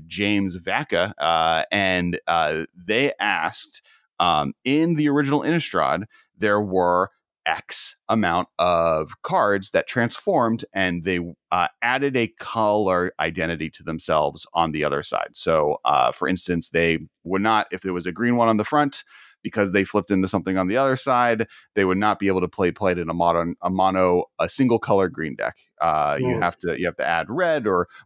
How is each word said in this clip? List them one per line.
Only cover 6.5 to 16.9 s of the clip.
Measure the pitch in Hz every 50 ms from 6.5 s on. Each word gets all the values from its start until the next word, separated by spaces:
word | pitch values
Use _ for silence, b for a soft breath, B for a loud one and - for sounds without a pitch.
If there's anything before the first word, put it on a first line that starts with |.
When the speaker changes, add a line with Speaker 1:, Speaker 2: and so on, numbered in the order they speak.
| 104 104 104
Speaker 1:
were | 98 92 92 90 87 87 90 95 - _ _ _ _ _ _ -
X | 82 80 - - - - - - - - _ _ -
amount | 110 110 98 87 85 90 87 - _ -
of | 85 90 87 85 82 82 80 78 78 67 - - -
cards | - 180 180 117 104 101 98 98 -
that | - 87 - -
transformed, | - 127 117 113 - - - 208 185 143 120 113 113 110 - - -
and | 98 95 92 87 87 80
they, | 95 92 87 85 87 82 _ _ -
uh, | 87 90 85 - - _
added | - 120 127 135 143 139 127
a | 123 117 113 - -
color | - - - 117 110 107 104 107 104 95 92 87 87 90 - -
identity | 80 85 82 90 80 85 85 76 80 78
to | - - -
themselves | 80 80 80 - - 82 78 73 71 71 78 - - -
on | 85 82 82 76
the | 76 73
other | 71 69 73 73
side. | - - 50 50 - -
So, | - - 85 82 78 73 73 73 - -
uh, | 69 73 65 64 62 -
for | - - -
instance, | 90 87 - - 87 85 - -
they | - 85 85 85